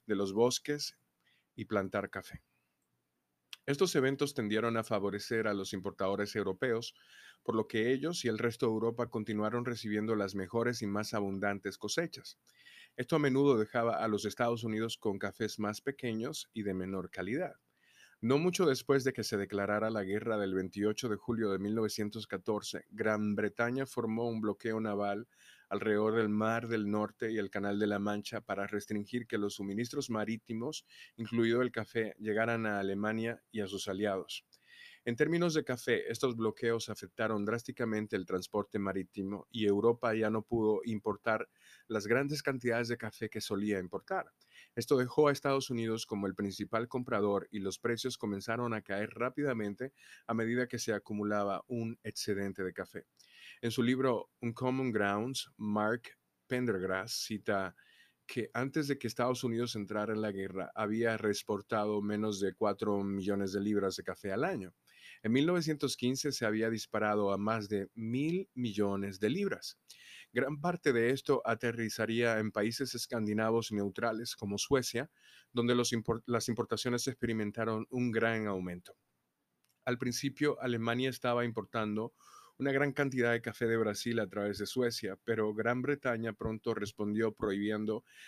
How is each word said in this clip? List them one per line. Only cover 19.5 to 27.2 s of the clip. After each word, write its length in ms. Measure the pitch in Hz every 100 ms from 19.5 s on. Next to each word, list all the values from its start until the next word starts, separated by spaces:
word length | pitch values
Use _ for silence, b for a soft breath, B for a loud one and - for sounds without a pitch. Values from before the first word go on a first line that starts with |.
| 101 98 104 110
la 140 | 110
guerra 340 | 95 104 113 107
del 180 | 98 92
veintiocho 540 | 92 101 104 107 123
de 60 | 101
julio 380 | - 113 107
de 80 | 95
mil 160 | 101 110
novecientos 500 | 107 - 104 113 101
catorce, 600 | 95 101 104 - - -
Gran 460 | 104 107 107 104 104
Bretaña 500 | 107 - 120 131 135
formó 420 | - 117 113 117
un 120 | 113
bloqueo 400 | 107 101 117 110
naval 480 | 110 101 101 101 117 B B B B
alrededor 480 | 101 104 104 107 113
del 120 | 107
Mar 380 | 104 107 113 117
del 240 | 113 101
Norte 400 | 107 107 -